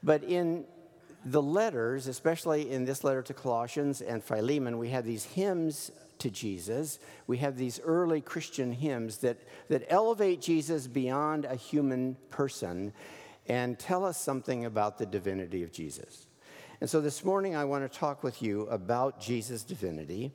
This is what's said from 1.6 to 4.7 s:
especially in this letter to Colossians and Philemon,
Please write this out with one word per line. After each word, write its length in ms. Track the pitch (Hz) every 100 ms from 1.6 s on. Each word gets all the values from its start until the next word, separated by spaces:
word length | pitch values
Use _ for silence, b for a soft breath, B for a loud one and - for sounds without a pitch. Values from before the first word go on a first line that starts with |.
| 226 143 113 135 131
especially 640 | 127 165 165 170 151 143
in 140 | 131 127
this 180 | 135
letter 180 | 143 135
to 120 | 123
Colossians 680 | 139 135 117 120 - 143 135
and 220 | - 113
Philemon, 560 | - 110 113 147 127